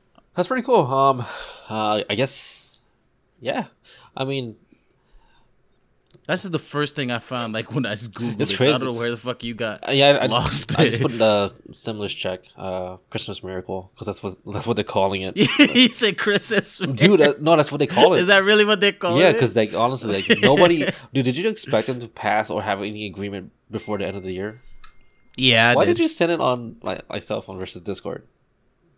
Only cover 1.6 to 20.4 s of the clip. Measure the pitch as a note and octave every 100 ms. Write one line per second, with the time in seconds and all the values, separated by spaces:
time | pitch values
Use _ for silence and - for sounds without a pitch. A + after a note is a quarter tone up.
1.6 | - A2 G#2+ G#2+ - G#2 C3+ - - -
2.6 | - - _ _ _ _ _ _ A#2+ B3
3.6 | - _ _ - - - C3+ C#3 A#2+ G#2+
4.6 | _ _ _ _ _ - _ _ _ _
5.6 | _ _ _ _ _ - - F3+ F#3+ D#3+
6.6 | - C#3+ D3 - B2+ A#2 - B2+ A2+ A2
7.6 | A#2 B2 A2+ G#2 A#2 G#2 A#2 G#2+ G#2 G2
8.6 | C3 C3+ C3 A#2 A#2+ A#2 B2 A#2+ A#2+ A2+
9.6 | A2+ G2+ - C#3 C#3+ C#3+ C3 A2+ - -
10.6 | - - C#3 A2+ C#3+ A#2 A2 G#2 G2 -
11.6 | - - - G#2+ G2+ - F#2+ F#2 _ -
12.6 | F#2+ F#2 F#2 F#2 _ A2+ - G2 F#2 F#2
13.6 | F#2 F#2+ F#2 - G#2+ F#2+ G2+ F#2 - G2+
14.6 | A#2 G#2+ G2+ G2+ F#2+ G2 F#2+ F#3+ G#3 -
15.6 | C#4+ A#3+ B3 - A3 F3 G#3+ G3+ - G3+
16.6 | - - D#3+ A#2 F3 F#3+ D3 - D3+ D#3+
17.6 | C#3+ C#3+ C#3+ - D#3+ E3+ F3+ G3 G3 G#3+
18.6 | G#3 G3+ G3+ - F3 D3+ F3+ A3+ A#2+ A2
19.6 | G#2+ F#2+ B2 C3 A2+ G2 G2 G#3